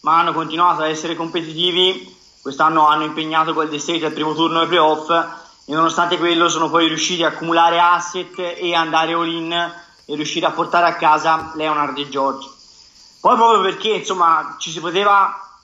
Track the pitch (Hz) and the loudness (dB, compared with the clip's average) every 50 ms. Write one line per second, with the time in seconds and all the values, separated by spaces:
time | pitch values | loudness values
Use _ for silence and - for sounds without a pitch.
0 | _ 151 160 165 170 170 156 156 160 151 156 165 175 180 165 156 156 156 156 156 | _ 2 2 2 2 2 0 -2 -4 -4 0 2 2 2 2 2 0 -2 -4 -4
1 | - 165 165 165 165 165 160 175 160 156 160 156 175 180 170 175 185 185 190 - | -4 -6 -6 -6 -6 -6 -4 -6 -6 -6 -6 -4 -2 -2 0 2 2 2 0 -2
2 | - - - _ _ _ _ _ _ 135 135 139 156 160 165 165 151 151 151 156 | -8 -16 -20 _ _ _ _ _ _ -12 -4 0 0 2 4 4 4 4 4 2
3 | 156 156 151 156 160 156 160 160 160 160 160 156 156 156 151 147 143 - 170 160 | 0 -4 -6 -6 -6 -2 0 0 0 0 0 -2 -2 -4 -4 -8 -6 -4 -4 -2
4 | 147 156 151 151 151 156 156 151 165 160 160 165 165 156 170 175 156 156 156 151 | -2 -4 -4 -4 -4 -4 0 0 0 0 2 0 0 2 2 4 4 4 2 0
5 | 151 - 170 165 160 - - - - - _ _ _ - 143 156 165 165 160 - | 0 0 0 0 0 -2 -8 -18 -20 -20 _ _ _ -6 -2 0 0 0 2 0
6 | 175 175 170 160 160 170 170 165 170 170 156 156 165 151 139 170 165 160 156 151 | 0 0 0 0 0 0 2 2 2 2 2 0 -2 0 2 2 2 2 0 -2
7 | - - 185 170 165 156 - - 165 165 165 170 165 170 170 170 170 170 175 170 | -4 -4 -2 0 -2 -2 -2 -4 -6 -2 2 4 4 4 4 4 4 4 4 2
8 | 170 - - 185 175 180 - - 180 175 175 - 180 175 170 165 165 160 156 160 | 0 -6 -8 -10 -10 -10 -10 -8 -8 -8 -6 -6 -4 -2 0 0 0 2 0 0
9 | 160 165 170 170 170 165 165 165 165 165 170 170 170 170 170 - - _ _ _ | 0 2 0 -2 -2 -2 -4 -6 -6 -4 -4 -4 -4 -4 -6 -14 -20 _ _ _
10 | _ - 147 147 151 - - 175 165 160 151 156 170 175 - 175 175 170 160 - | _ -10 -8 -8 -6 -6 -4 -2 -2 -2 -2 -2 -4 0 2 2 2 2 0 2
11 | 165 156 151 156 151 160 160 156 156 - - 156 156 156 151 151 147 143 135 139 | 2 2 2 4 4 2 0 0 0 -6 -8 -6 -4 -2 0 0 -2 -2 -4 -6
12 | 143 139 - 139 135 139 131 - - - - _ - - - - - - _ _ | -8 -6 -4 -2 -2 -2 -2 -4 -10 -18 -20 _ -20 -20 -20 -20 -20 -20 _ _
13 | - - _ _ - 180 247 240 233 226 226 208 190 190 175 - - 220 214 185 | -20 -20 _ _ 2 2 4 6 6 6 6 4 2 0 -2 -2 -2 -2 -2 -2
14 | - - 190 185 175 165 165 156 147 - - - - 180 160 170 156 170 165 190 | -2 -4 -2 2 4 4 4 2 0 -4 -10 -12 -12 -10 -10 -8 -8 -4 -2 0
15 | 202 202 202 196 196 190 - - - - - _ | 2 4 4 4 4 2 -2 -8 -16 -18 -20 _